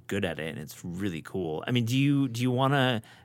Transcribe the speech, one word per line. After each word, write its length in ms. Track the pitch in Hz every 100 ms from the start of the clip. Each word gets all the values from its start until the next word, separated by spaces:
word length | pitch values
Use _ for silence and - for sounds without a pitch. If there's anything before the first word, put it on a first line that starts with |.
| -
good 180 | 98 92
at 140 | 80
it, 80 | 80
and 80 | 76
it's 260 | 76 -
really 380 | 90 87 101 82
cool. 420 | - 98 85 78 -
I 40 |
mean, 140 | 123 110
do 100 | 131
you, 320 | 139 143 135
do 140 | 113
you 80 | 127
wanna 540 | 123 135 143 127 113 - -